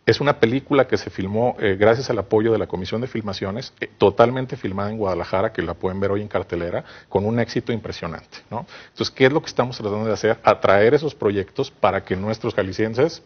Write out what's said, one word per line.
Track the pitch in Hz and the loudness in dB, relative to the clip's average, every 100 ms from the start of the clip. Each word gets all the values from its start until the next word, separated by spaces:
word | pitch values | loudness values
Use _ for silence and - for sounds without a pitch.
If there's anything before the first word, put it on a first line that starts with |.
| - | 0
Es | 113 | 2
una | 143 139 | 2 4
película | 113 135 131 143 127 | 2 2 2 2 4
que | 101 | 0
se | - | -4
filmó, | - 95 107 120 - | -8 -4 0 0 0
eh, | 101 95 | 0 4
gracias | 104 117 131 | 4 4 0
al | 117 | -4
apoyo | 98 110 110 | 0 2 2
de | 110 | 0
la | 92 | 0
Comisión | 87 92 110 | -6 -6 -6
de | 127 | -6
Filmaciones, | 117 104 95 98 104 127 _ | -6 -8 -6 -6 -6 -10 _
eh, | - - | -12 0
totalmente | 104 - 117 131 131 127 | 0 4 2 2 -6 -6
filmada | 101 95 101 | -6 -4 -4
en | 110 | -2
Guadalajara, | 101 87 80 95 107 | -2 -2 -2 -2 -2
que | - | -2
la | 87 85 | -6 -4
pueden | 95 95 | -6 -4
ver | 98 | -2
hoy | 101 | -2
en | 104 | -4
cartelera, | 98 95 87 85 104 - - - | -6 -4 -6 -4 -6 -10 -20 -4
con | 98 104 | -2 0
un | 117 | -2
éxito | 113 - 117 | -2 -4 -4
impresionante, | 117 - - 87 76 - - _ | -8 -8 -10 -10 -10 -16 -20 _
¿no? | 110 - - - | -12 -12 -18 -20
Entonces, | - 113 | -6 -6
¿qué | - 131 | 4 4
es | |
lo | 156 | 4
que | - | -2
estamos | - 123 127 | -4 -4 -2
tratando | 104 104 110 | -4 -2 -2
de | |
hacer? | 101 107 110 | 0 0 2
Atraer | - 104 104 98 110 143 | 4 4 4 6 6 4
esos | 151 | 0
proyectos | - 107 101 92 - 135 | -2 -2 -2 -4 -6 -8
para | - 104 95 - | -2 0 0 -4
que | 92 | -4
nuestros | 101 110 117 - | -4 -4 -4 -2
jaliscienses | 95 92 110 113 160 - | -4 -2 -2 0 0 -2